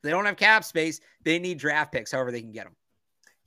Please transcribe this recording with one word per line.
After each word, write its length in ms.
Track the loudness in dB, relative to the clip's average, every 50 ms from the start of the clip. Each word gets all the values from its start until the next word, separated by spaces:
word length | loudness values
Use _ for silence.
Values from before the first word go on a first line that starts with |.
They 80 | -4 -2
don't 160 | 0 0 0
have 120 | 0 0 2
cap 260 | 6 6 6 6 4
space. 380 | 0 -2 -2 -2 -2 -4 -8 _ _ _ _ 0
They 160 | 0 0 0
need 180 | 0 -4 -6 -2
draft 340 | -2 0 0 0 0 0
picks, 200 | -2 -6 -6 -4
however 200 | -2 -2 -2 -2
they 100 | -4 -6
can 120 | -8 -10 -14
get 140 | -14 -14 -16
'em. 80 | -18 _ _ _ _ _ _ _ _ _ _ -20 _ _ _